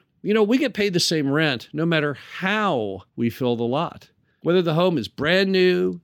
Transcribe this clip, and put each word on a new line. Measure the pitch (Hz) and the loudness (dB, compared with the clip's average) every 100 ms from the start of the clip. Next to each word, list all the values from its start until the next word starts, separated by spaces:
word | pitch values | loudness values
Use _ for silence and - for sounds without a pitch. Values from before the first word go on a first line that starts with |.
| _ _ | _ _
you | 175 | 0
know, | 214 | 2
we | 208 254 | 4 2
get | 277 | 0
paid | 196 208 | -2 -2
the | 175 | 0
same | - 165 139 | 0 0 0
rent | 143 156 123 - | 0 0 -2 -6
no | 151 | -4
matter | 170 165 147 | 0 0 0
how | 131 - - 185 214 208 139 104 95 - - | -4 -12 -6 -2 0 0 0 -2 -6 -12 -4
we | 120 | -4
fill | - 123 117 | -2 -2 -2
the | |
lot. | 117 135 170 - - _ _ _ | -2 -2 -4 -10 -20 _ _ _
Whether | - 180 | 0 2
the | 170 | 2
home | 160 185 160 | 2 2 0
is | 104 | -4
brand | - 147 185 196 | -4 0 2 2
new, | 190 185 180 185 175 | 2 2 2 0 -4